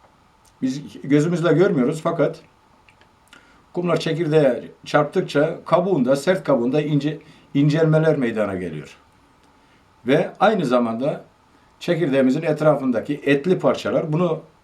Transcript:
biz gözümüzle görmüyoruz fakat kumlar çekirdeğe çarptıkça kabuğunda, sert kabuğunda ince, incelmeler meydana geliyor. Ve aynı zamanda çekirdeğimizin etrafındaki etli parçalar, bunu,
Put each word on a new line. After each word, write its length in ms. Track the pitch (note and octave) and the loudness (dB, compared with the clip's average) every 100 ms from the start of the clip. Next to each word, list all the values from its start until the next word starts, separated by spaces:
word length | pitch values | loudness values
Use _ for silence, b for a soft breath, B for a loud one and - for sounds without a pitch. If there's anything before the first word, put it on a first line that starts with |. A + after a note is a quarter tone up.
| _ _ _ _ _ - | _ _ _ _ _ -8
biz 400 | C3 D3 A#2+ - | -6 -6 -12 -12
gözümüzle 500 | C#3 D3 E3 F3 E3 | 0 2 2 0 2
görmüyoruz 460 | D3+ G3 D#3 A#2+ - | 4 2 2 0 -2
fakat 380 | E3+ D#3+ - - - _ _ _ _ _ _ _ _ b b b b | -4 -2 -2 -4 -18 _ _ _ _ _ _ _ _ b b b b
kumlar 260 | F3 F3 D#3+ | -6 -2 -2
çekirdeğe 720 | E3+ D3+ E3 D#3 C3+ A#2 - - - | -2 -4 0 2 2 0 -8 -20 -2
çarptıkça 800 | D3 D3 F#3+ D#3 C#3+ D3+ - - | 0 0 -2 -2 0 0 -2 -2
kabuğunda, 500 | E3 F#3 E3 B2 C#3 | 0 2 0 2 0
sert 280 | - F#3 | 0 -2
kabuğunda 380 | - B2+ A#2+ D3+ | 0 0 0 -2
ince, 380 | D3 D3 D3 D#3 B B B | 0 0 -2 -6 B B B
incelmeler 640 | C#3+ D3 D#3 D#3+ D#3 D#3 C#3 | 0 2 2 4 4 2 2
meydana 380 | A#2 G#2+ G2+ F#2 | 0 -2 -4 -4
geliyor. 420 | F2+ D2+ D2 - _ _ _ _ _ b b b b _ A2+ | -8 -10 -14 -20 _ _ _ _ _ b b b b _ 0
Ve 240 | D#3 - - | 0 0 0
aynı 260 | G3 G3+ C3+ | 2 2 2
zamanda 600 | B2 A#2 A2+ C#3+ - - _ _ b b _ | 0 0 -4 -4 -6 -10 _ _ b b _
çekirdeğimizin 640 | - D#3+ D3 C3+ C3 D3 | -4 -2 0 2 2 2
etrafındaki 800 | D#3 D3+ D#3 C3 C3 A2 - D3 C#3 | -2 0 2 2 0 -2 -4 -4 0
etli 340 | C#3+ F#3 F3+ | 0 2 0
parçalar, 540 | - - G#3 C4 D#3+ | 0 0 -2 -2 -2
bunu, 280 | D3+ F3+ D#3 - _ | -2 -2 -2 -10 _